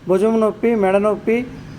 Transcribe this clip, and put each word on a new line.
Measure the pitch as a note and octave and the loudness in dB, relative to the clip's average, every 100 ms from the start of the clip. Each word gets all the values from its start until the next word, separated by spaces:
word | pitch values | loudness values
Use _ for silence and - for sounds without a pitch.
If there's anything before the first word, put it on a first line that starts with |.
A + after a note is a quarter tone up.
| E3+ | -2
భుజం | F#3 A3 A3+ | 2 2 2
నొప్పి, | G#3+ G#3 A#3 | 0 0 0
మెడ | A3+ F#3+ G3 | 2 2 2
నొప్పి, | G#3 G3+ A3 A#3 B3+ - - | 0 -2 -2 -2 -4 -12 -16